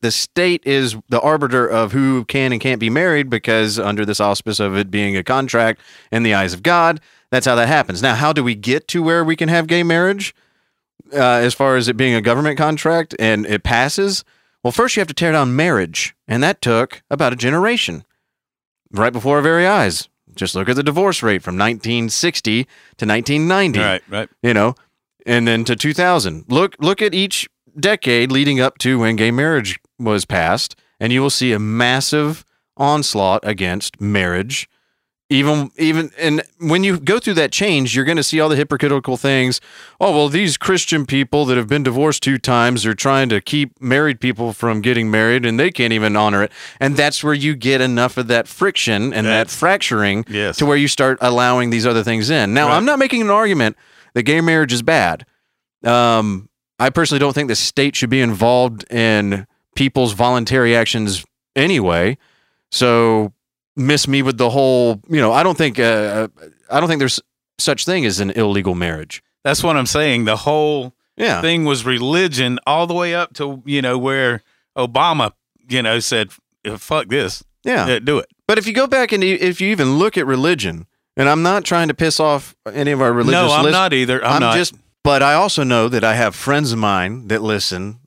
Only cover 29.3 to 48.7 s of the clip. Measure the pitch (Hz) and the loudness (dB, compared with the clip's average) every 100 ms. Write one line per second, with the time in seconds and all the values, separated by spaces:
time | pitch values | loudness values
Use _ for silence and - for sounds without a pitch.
29.3 | 120 151 156 101 - _ - 117 104 - | 2 0 0 -2 -8 _ -8 -2 -2 0
30.3 | 92 80 101 - - _ - 110 127 139 | -2 0 0 -2 -10 _ -6 -2 0 0
31.3 | - 127 107 107 110 123 131 135 151 147 | -2 -2 -2 -2 0 0 0 0 -2 -2
32.3 | 156 - _ _ - 143 147 143 107 95 | -6 -14 _ _ -4 0 0 -2 0 0
33.3 | 101 104 101 - 101 - - 101 101 90 | 0 -2 -4 -4 -4 -8 -6 -2 0 0
34.3 | 90 104 139 - _ _ _ _ _ - | -2 -4 -8 -10 _ _ _ _ _ -2
35.3 | 139 139 151 139 - 160 160 156 - 160 | 0 2 0 -2 -2 0 0 -4 -4 -2
36.3 | 151 - - 165 170 196 180 139 220 226 | -2 -4 -8 -2 0 0 -2 0 -2 0
37.3 | 170 143 - 202 156 127 113 135 165 135 | 0 0 0 0 0 0 0 0 0 0
38.3 | 156 156 143 143 139 147 139 131 123 139 | 0 2 0 0 -2 0 -2 -2 -4 0
39.3 | 135 127 120 - - - - 190 151 147 | 2 0 -2 -8 -20 -16 -2 2 2 2
40.3 | 156 196 139 - 185 - 160 135 135 131 | 2 0 -2 0 0 0 -2 0 -2 0
41.3 | 147 139 123 110 147 131 123 151 139 - | 0 2 0 0 0 0 0 0 0 0
42.3 | 135 - 120 117 123 113 104 139 135 131 | -2 2 4 4 2 0 0 2 2 2
43.3 | 104 - 147 143 _ 131 135 151 123 127 | 0 -2 -4 -4 _ 0 2 2 0 -4
44.3 | 113 120 104 117 110 107 120 110 110 110 | -2 -6 -4 -2 0 0 0 0 2 2
45.3 | 123 120 113 170 - 120 110 107 104 107 | 2 0 0 0 0 0 2 0 2 2
46.3 | 101 104 - - - 135 143 147 - 151 | 2 -2 -4 -18 -4 -2 0 0 0 -2
47.3 | 147 143 143 123 135 127 120 123 127 117 | -2 -2 -2 0 0 2 2 0 0 0
48.3 | 120 113 - 196 | 0 -2 -2 -2